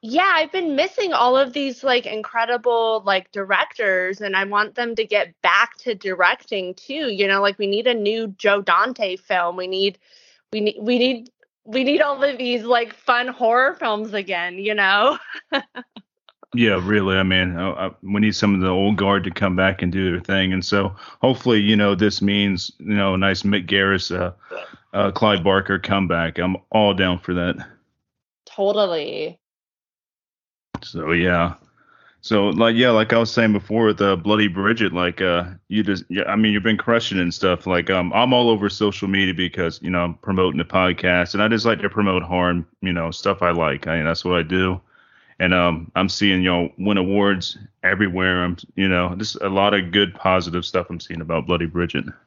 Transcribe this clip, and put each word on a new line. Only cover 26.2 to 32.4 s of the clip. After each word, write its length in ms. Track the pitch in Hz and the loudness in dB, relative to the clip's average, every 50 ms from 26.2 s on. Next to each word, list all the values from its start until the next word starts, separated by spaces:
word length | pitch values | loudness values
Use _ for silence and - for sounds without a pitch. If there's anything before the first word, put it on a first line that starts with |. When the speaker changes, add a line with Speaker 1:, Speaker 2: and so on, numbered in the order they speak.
| 85 82 80 - | -2 -2 -2 -4
Speaker 2:
I'm 180 | 87 92 92 - _ _ | -2 -2 -2 -4 _ _
all 240 | - 110 107 101 98 | 0 2 4 4 4
down 240 | 92 98 92 90 87 | 2 2 0 0 -2
for 160 | - - 90 | -2 -4 -2
that. 220 | 90 87 90 - - - - - _ _ _ _ _ _ _ _ _ _ _ _ _ _ | -2 0 -2 -4 -4 -8 -18 -20 _ _ _ _ _ _ _ _ _ _ _ _ _ _
Speaker 1:
Totally. 960 | - - - 196 196 208 208 208 190 175 160 147 - - - 151 165 180 _ _ _ _ _ _ _ _ _ _ _ _ _ _ _ _ _ _ _ _ _ _ _ _ _ _ _ _ - - | -20 -6 -2 -2 0 2 0 0 0 0 -4 -6 -6 -8 -8 -8 -10 -10 _ _ _ _ _ _ _ _ _ _ _ _ _ _ _ _ _ _ _ _ _ _ _ _ _ _ _ _ -14 -14
Speaker 2:
So, 280 | - - 85 - 78 85 | -12 -10 -10 -4 -2 0
yeah. 420 | 85 85 90 87 87 85 85 - - _ _ _ _ _ _ _ _ _ _ _ _ | 0 2 2 2 2 0 0 -2 -8 _ _ _ _ _ _ _ _ _ _ _ _
So, 280 | _ - 110 107 | _ -2 0 2